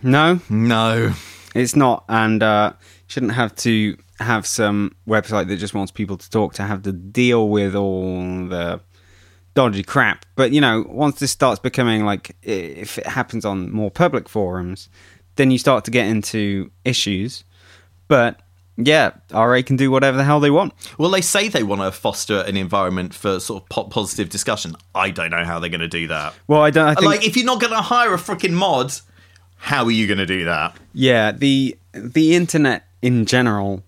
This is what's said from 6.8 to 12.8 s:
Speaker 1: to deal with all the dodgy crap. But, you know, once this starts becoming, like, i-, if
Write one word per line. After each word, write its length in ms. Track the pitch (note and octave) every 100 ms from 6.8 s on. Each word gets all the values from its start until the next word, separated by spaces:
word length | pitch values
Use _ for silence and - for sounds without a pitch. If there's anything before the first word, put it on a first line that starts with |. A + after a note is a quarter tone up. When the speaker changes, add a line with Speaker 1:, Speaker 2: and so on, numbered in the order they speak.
Speaker 1:
to 80 | G2+
deal 560 | F#2 F#2+ A2 B2 A#2+ A2
with 260 | G#2 G2 G2+
all 720 | G2+ F#2+ F#2 F#2 F#2 F#2 F2+
the 320 | F2+ E2+ F2 _ _ _ _ _ _ _
dodgy 300 | - B2+ G2
crap. 420 | F#2+ C#3 A2+ F2+ - -
But, 160 | C3
you 80 | C#3+
know, 240 | C#3 A2+ -
once 320 | A2 D3 C#3
this 120 | C#3
starts 280 | - C#3 G#2
becoming, 460 | C3 - A#2+ A2 G#2
like, 300 | G2+ - - -
i-, 20 |
if 480 | G2+ E2+ C#2